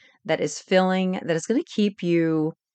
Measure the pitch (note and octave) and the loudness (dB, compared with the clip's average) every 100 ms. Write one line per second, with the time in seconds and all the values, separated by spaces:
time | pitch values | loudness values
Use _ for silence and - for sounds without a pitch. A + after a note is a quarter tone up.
0 | _ _ - D#3+ D3+ - - F#3 F#3 F#3 | _ _ -4 -4 -2 -6 0 2 4 2
1 | F#3 F#3 - E3 - A#3 F4 - G#3 G3+ | 0 -4 -2 -4 0 -2 -2 0 -2 0
2 | F3 E3+ E3 D#3+ D#3 - _ | 0 2 2 0 -2 -6 _